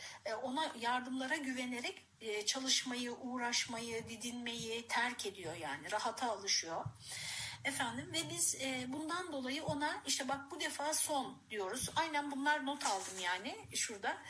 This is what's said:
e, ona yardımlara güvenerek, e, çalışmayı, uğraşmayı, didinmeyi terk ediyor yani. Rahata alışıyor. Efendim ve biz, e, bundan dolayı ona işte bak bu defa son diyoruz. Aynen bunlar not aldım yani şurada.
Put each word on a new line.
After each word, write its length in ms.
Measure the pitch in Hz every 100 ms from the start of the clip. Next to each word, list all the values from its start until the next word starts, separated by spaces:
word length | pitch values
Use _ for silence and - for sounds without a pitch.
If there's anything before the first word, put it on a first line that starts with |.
| - -
e, 100 | 202
ona 380 | 220 254 269 311 233
yardımlara 560 | 233 254 247 262 262 311
güvenerek, 720 | 269 254 254 247 320 392 - -
e, 260 | 220 208 208
çalışmayı, 680 | 269 262 - 262 247 247
uğraşmayı, 960 | 240 254 247 240 240 - 226 233 226 220
didinmeyi 800 | 226 240 240 240 233 226 226 233
terk 380 | 240 240 240 208
ediyor 300 | 190 165 -
yani. 360 | 151 151 160
Rahata 400 | 214 226 226 247
alışıyor. 520 | 202 196 - 165 170 - - - - - - - -
Efendim 480 | 269 269 247 233 339
ve 180 | 320 302
biz, 240 | 339 -
e, 300 | - 262 254 254
bundan 440 | 285 311 349 370
dolayı 320 | 285 254 285
ona 380 | 294 285 302 359 -
işte 220 | - 262
bak 220 | 277 285
bu 100 | 330
defa 340 | 311 - 294
son 480 | 311 - 285 240 - -
diyoruz. 400 | 214 190 254 - -
Aynen 340 | 320 294 285
bunlar 360 | 269 285 302 269
not 200 | 285 254
aldım 320 | 190 190 190
yani 480 | 180 185 233 427 415
şurada. 480 | - - 202 233 349 -